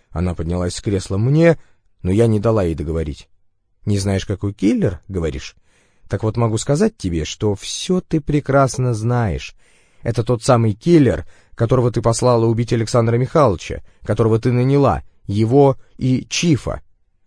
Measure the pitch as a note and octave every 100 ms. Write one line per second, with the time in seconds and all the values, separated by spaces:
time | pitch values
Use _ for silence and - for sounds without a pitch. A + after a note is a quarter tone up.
0 | _ - F2+ E2 E2 F2+ F2+ - - G2
1 | - G2 A#2+ D3 E3+ D#3+ - _ _ _
2 | F2+ G2 A#2 G#2+ A2+ A2 F2 D#2 D#2 D#2+
3 | D2+ C#2 - _ _ _ _ _ G#2 G2+
4 | F#2+ F#2+ - G2+ G2+ G2 G3 B3 D3 F2
5 | - F#2+ D#2+ C2+ - - _ _ _ _
6 | - G2 A2 G#2+ A#2 A2 - C#3+ G#3+ -
7 | F#2 E2 D2+ - G#2+ G2 - - - F#3
8 | - D#3+ - D3 C#3+ C#3 C3 - B2+ A2+
9 | A2+ B2 A2 C#2+ - - _ _ _ _
10 | - A#2+ A2 A#2+ - A#2+ A2+ G2 - E3+
11 | B2+ D#2+ - - _ - A#2 B2+ B2 A#2
12 | A2+ A2+ B2 A#2 A2+ A2+ A#2+ A#2+ A2 B2
13 | A#2 A#2 C3 E3 C3+ F2 - - - _
14 | - G#2+ A2 A2 C3 B2 B2+ C#3+ C3+ D#2
15 | - _ - G2+ A2 C3+ C#3 C3 - -
16 | B2+ B2+ - - E3+ C3+ - - - _
17 | _ _